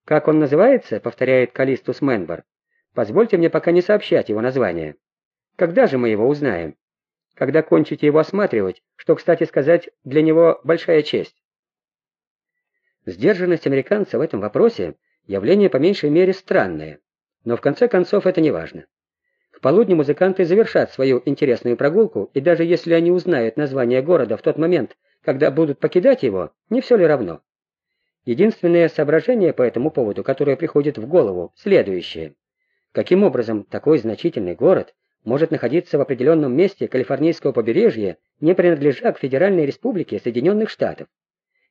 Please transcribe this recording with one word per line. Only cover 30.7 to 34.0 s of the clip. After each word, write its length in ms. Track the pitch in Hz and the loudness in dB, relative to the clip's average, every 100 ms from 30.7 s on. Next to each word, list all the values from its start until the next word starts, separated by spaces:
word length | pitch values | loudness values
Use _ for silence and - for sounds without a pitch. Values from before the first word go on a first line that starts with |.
| 147 143 113 | -2 -2 -4
в 80 | 117 | 0
голову, 460 | 175 110 90 85 _ | 0 2 -2 -8 _
следующее. 800 | 208 180 104 90 80 82 78 _ _ _ _ _ _ | 0 2 2 -4 -8 -12 -14 _ _ _ _ _ _
Каким 320 | - 104 185 | -6 0 2
образом 400 | 196 131 113 107 | 2 0 -2 -6
такой 340 | - 104 143 | -6 -4 0
значительный 560 | 151 | 0